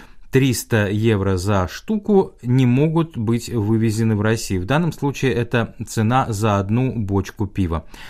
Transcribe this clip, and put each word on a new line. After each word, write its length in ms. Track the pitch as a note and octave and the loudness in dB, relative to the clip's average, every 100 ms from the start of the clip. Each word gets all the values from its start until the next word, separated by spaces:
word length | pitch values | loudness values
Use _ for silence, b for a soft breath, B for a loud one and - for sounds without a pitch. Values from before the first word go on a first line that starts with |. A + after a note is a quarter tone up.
| B B B | B B B
триста 580 | - C3+ A#2 - A2+ G2+ | 2 2 0 0 0 2
евро 480 | G#2 A2+ G#2 G2 F#2+ | 2 2 2 2 0
за 320 | F#2+ G2+ F2 | 2 0 0
штуку, 600 | - - G#3+ G#3 G3 - - | -4 -4 -4 2 2 2 -4
не 240 | A#2+ B2+ | -2 2
могут 540 | B2 B2 D#3 D#3+ D#3+ - | 4 4 2 0 -2 -4
быть 320 | G#2+ A#2 - | -2 -2 -2
вывезены 680 | A#2 G#2 A2+ A2+ G#2+ A2+ G#2 | -4 0 0 0 0 0 2
в 60 | |
Россию. 400 | G#2+ A2+ - F#2+ | 0 0 -2 -4
В 20 | |
данном 280 | F#2 C#3+ E3+ | 0 0 0
случае 420 | - C#3+ - C3+ | -2 -4 0 0
это 400 | A2 A#2 B2 A2+ - A2+ | 0 0 0 -2 -6 -8
цена 460 | - A2 B2+ C3 | -2 2 2 0
за 260 | G2+ A2 G2+ | 0 0 2
одну 360 | G2 A2+ C3 A2 | 0 0 0 -2
бочку 500 | G2 G2 F#2+ - G#2 | -2 -2 -2 -4 -6
пива, 380 | - F2 E2 - B B | -2 -2 -4 -8 B B